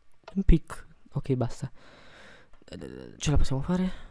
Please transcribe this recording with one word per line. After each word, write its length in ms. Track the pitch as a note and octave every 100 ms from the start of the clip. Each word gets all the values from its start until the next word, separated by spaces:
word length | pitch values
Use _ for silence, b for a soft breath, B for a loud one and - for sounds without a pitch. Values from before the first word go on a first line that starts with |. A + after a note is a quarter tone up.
| - - -
and 100 | F#3+
pick. 420 | - E3 - - - - -
Ok, 200 | C#3 -
basta. 360 | B2+ A#2 - - B B B B B B B B - - F2 C#2 B1+ B1 G1+
Ce 140 | -
la 60 | C#3+
possiamo 240 | - C3+
fare? 320 | C#3+ F3+ F#3 B B